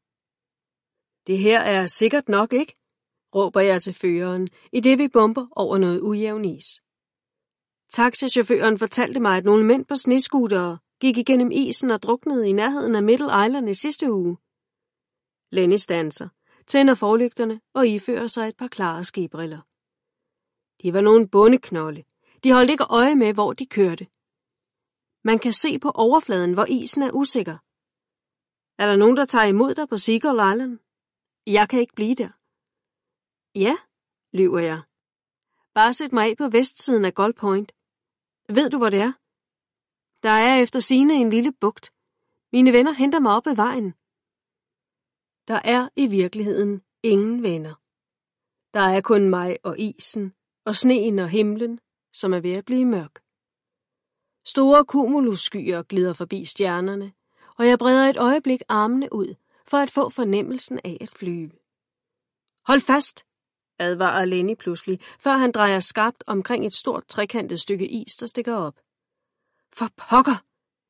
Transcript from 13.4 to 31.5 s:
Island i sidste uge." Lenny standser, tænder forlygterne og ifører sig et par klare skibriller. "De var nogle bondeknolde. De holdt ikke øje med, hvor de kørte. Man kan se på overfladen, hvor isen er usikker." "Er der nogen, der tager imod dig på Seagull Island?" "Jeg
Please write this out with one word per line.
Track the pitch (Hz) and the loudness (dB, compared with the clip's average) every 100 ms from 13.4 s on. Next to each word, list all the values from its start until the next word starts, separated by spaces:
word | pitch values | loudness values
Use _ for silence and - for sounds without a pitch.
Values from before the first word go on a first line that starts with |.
| 208 | 2
Island | 277 226 | 0 -4
i | |
sidste | 196 302 294 285 | -4 -4 -4 -4
uge." | 202 175 175 _ _ _ _ _ _ _ _ _ _ - | -2 -4 -6 _ _ _ _ _ _ _ _ _ _ -8
Lenny | 185 180 202 | -2 2 0
standser, | - 170 156 - 180 _ _ _ - | -2 -4 -6 -10 -16 _ _ _ -2
tænder | 277 277 | 2 4
forlygterne | 254 208 226 240 - 226 220 _ | 4 2 2 0 -4 -6 -6 _
og | 262 247 | 0 0
ifører | 208 - 233 226 | 0 -4 -6 -6
sig | - 220 | -6 -8
et | - | -8
par | 254 | -12
klare | - 180 165 | -6 -6 -6
skibriller. | 180 - 165 151 165 156 - _ _ _ _ _ _ _ _ _ _ _ | -10 -8 -8 -8 -12 -12 -20 _ _ _ _ _ _ _ _ _ _ _
"De | 180 | -4
var | 185 | 2
nogle | 208 226 208 | 6 6 6
bondeknolde. | 196 220 254 - 170 156 151 - _ _ _ | 6 6 6 0 -8 -8 -10 -18 _ _ _
De | 262 | 2
holdt | 254 254 | 4 4
ikke | 294 | 2
øje | - 233 254 | 0 2 4
med, | 294 214 | 4 2
hvor | 208 208 | 0 -2
de | - 262 | -4 -6
kørte. | 214 190 165 185 _ _ _ _ _ _ _ _ _ _ _ | 0 0 -2 -14 _ _ _ _ _ _ _ _ _ _ _
Man | 220 220 | 0 0
kan | 247 | 0
se | 220 311 262 | -2 -2 -2
på | 285 | -4
overfladen, | - 226 311 - 190 175 | 0 4 4 2 -2 0
hvor | 180 214 | 0 0
isen | 262 240 285 | -2 -4 -4
er | 269 | -2
usikker." | 269 277 247 175 160 _ _ _ _ _ _ _ _ _ _ _ - | -2 -2 -2 -6 -10 _ _ _ _ _ _ _ _ _ _ _ -4
"Er | 208 | 0
der | 202 | 4
nogen, | 214 262 | 4 4
der | |
tager | 269 240 | 2 2
imod | 214 196 269 | 2 2 0
dig | 285 302 | -2 -6
på | 214 | -4
Seagull | - 226 302 240 196 | -2 0 0 2 2
Island?" | 214 262 233 _ _ _ _ _ _ | 0 -4 -12 _ _ _ _ _ _
"Jeg | - | 0